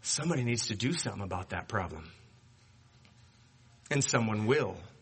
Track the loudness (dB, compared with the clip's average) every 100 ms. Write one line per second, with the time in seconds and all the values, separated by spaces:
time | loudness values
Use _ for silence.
0 | -2 -2 0 0 2 0 0 0 0 0
1 | -4 -4 -6 -6 -4 -6 -2 -2 -2 -6
2 | -12 -18 -20 -20 -20 -20 -20 -20 -20 -20
3 | -20 -20 -20 -20 -20 -20 -20 -20 -2 0
4 | 4 4 4 2 4 4 4 -4 -12 -20